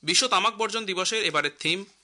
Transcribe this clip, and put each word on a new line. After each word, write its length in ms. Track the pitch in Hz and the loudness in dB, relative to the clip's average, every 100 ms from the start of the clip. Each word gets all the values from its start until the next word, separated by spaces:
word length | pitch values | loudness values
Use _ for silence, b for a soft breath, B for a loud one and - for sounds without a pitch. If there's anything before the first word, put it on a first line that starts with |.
বিশ্ব 260 | 151 180 254 | 0 0 4
তামাক 260 | 190 208 | 4 2
বর্জন 300 | 214 220 220 | 0 -4 -4
দিবসের 400 | 214 180 180 220 | -4 -4 -2 -2
এবারের 260 | 180 151 143 - | 0 0 -2 -4
থিম 260 | 156 180 196 _ | -4 -2 -6 _